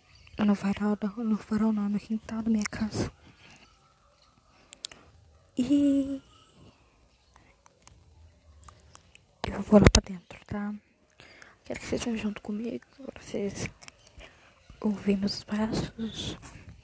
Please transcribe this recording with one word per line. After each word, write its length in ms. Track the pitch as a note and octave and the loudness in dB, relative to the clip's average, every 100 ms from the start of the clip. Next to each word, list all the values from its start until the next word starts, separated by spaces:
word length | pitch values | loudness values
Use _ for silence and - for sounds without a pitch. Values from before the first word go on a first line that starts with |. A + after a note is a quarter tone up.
| _ - - - | _ -20 -16 0
No 160 | G#3 | 2
varal, 420 | G3+ G3 G3+ G#3 G#3 | 2 0 0 0 0
da, 120 | G#3 | -2
no 280 | G#3 A3 G#3 | -2 -2 -2
varal 340 | - G#3+ A3 | 0 0 2
não, 160 | G#3 G3+ | 2 0
no 140 | G3+ | -2
quintal 400 | - A3 - A3+ | -2 -6 -4 -4
da 80 | A3+ | 0
minha 160 | A3 | 0
casa. 480 | G#3 - G#3+ - - - - - - - - _ _ _ _ _ _ _ _ - - - - - - - - - _ - | 0 -4 -4 -2 -4 -6 -20 -20 -20 -20 -20 _ _ _ _ _ _ _ _ -20 -20 -16 -16 -16 -20 -20 -20 -20 _ -4
E 640 | B3+ C#4+ C#4+ C#4 C4+ C4+ - - - - - _ _ _ _ _ _ - - _ - _ - - - - - _ - - - - - - - - _ _ - | 2 4 4 2 0 -6 -10 -20 -20 -20 -20 _ _ _ _ _ _ -20 -20 _ -20 _ -20 -20 -20 -20 -20 _ -20 -20 -20 -20 -20 -20 -20 -20 _ _ -6
eu 140 | G3 | -6
vou 180 | G3+ G#3 | 6 10
lá 80 | G3 | 10
pra 80 | - | 8
dentro, 420 | - F3+ _ - - | 4 -12 _ -20 -8
tá? 280 | G#3 G#3 G#3 _ _ _ _ - - - - | -6 -4 -8 _ _ _ _ -20 -20 -20 -20
Quero 160 | - - | -12 -10
que 80 | - | -4
vocês 140 | C4 | -4
estejam 160 | B3 A3 | -2 -2
junto 240 | G#3 G#3 | -4 -6
comigo, 460 | - G#3 A#3 B3 - - | -8 -6 -6 -8 -12 -18
pra 240 | C4+ - | -18 -16
vocês 480 | - A3 G3+ - - - - _ - - - - - _ - - | -8 -4 -4 -6 -10 -10 -20 _ -20 -20 -20 -20 -20 _ -20 -6
ouvirem 380 | G#3+ G3 G#3 G3+ | -4 -2 0 0
meus 260 | G3+ - | 0 -4
passos. 920 | - G#3 A3 - - - A3+ - - - - - - - | -6 -4 -2 -2 -4 -6 -8 -6 -8 -10 -14 -20 -20 -20